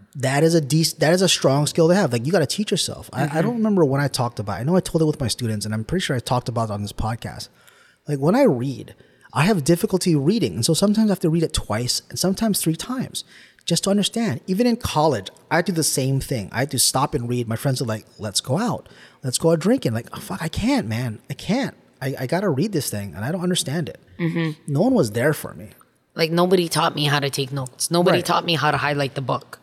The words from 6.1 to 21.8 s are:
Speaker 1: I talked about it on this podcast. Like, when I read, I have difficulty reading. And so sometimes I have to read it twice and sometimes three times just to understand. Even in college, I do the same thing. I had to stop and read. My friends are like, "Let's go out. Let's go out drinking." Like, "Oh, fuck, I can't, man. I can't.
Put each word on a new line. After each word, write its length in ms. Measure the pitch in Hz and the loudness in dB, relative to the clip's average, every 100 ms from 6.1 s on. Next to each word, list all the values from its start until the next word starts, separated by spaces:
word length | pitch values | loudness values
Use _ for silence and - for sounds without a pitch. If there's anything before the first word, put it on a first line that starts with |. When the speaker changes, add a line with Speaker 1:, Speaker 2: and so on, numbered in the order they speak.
| 127 | -2
Speaker 1:
I 20 | |
talked 300 | - 123 - | -2 -2 -2
about 200 | 117 113 | -2 -2
it 40 | |
on 100 | 101 | -4
this 100 | 104 | -6
podcast. 560 | - 110 117 101 - - _ _ _ _ _ - | -4 -4 -6 -8 -12 -16 _ _ _ _ _ -6
Like, 100 | 143 | -2
when 160 | 147 | 2
I 80 | 233 | 4
read, 540 | 269 127 135 117 - - _ _ - | 4 2 -2 -6 -12 -20 _ _ -6
I 120 | - | 0
have 180 | 170 202 | 2 2
difficulty 540 | 143 170 220 185 180 151 | 2 2 2 0 2 2
reading. 380 | 139 226 127 87 | 2 2 0 0
And 80 | |
so 100 | 120 | 0
sometimes 360 | 156 202 208 220 | 2 2 4 2
I 20 | |
have 80 | 180 | 2
to 100 | 165 | 0
read 140 | 165 | 2
it 80 | 160 | 0
twice 500 | - - - 123 - - | -2 -4 -2 -2 -4 -6
and 80 | - | -4
sometimes 420 | 180 190 226 190 | -2 0 0 0
three 140 | 165 | 0
times 480 | 160 - 262 - - - - - _ | -2 -4 -6 -6 -8 -14 -18 -20 _
just 200 | - 165 | -4 -2
to 60 | 196 | 2
understand. 500 | 202 185 226 226 123 - | 0 0 -2 -2 -2 -2
Even 180 | 185 247 | 0 2
in 80 | 233 | 0
college, 520 | - 151 156 113 95 - - | -2 2 2 2 -4 -14 -2
I 140 | 160 | 0
do 80 | 175 | 0
the 140 | 165 | 0
same 340 | 147 - 131 135 | 0 0 0 0
thing. 300 | - 127 92 | -2 -6 -4
I 80 | 107 | -4
had 120 | 139 | -2
to 80 | 127 | 0
stop 340 | - 131 147 | 0 0 0
and 140 | 139 120 | -2 -2
read. 180 | 123 117 | -4 -2
My 80 | |
friends 260 | 113 143 131 | -2 -2 -2
are 40 | |
like, 200 | 127 110 - - | -2 -4 -8 -12
"Let's 220 | 104 - | -8 -6
go 180 | - 143 | -2 -2
out. 300 | 240 - - - - _ | 0 -4 -8 -20 -20 _
Let's 160 | 131 - | -8 0
go 140 | 165 | 2
out 80 | 165 | 2
drinking." 340 | 175 262 143 | 2 0 0
Like, 140 | 113 - | -2 -6
"Oh, 60 | - | -12
fuck, 240 | - 190 | -10 -8
I 60 | 160 | -6
can't, 400 | - 220 277 113 | -2 0 2 0
man. 320 | 110 127 107 - | -2 -4 -6 -10
I 40 | |
can't. 420 | 127 - 233 202 - | -8 -2 -2 -2 -6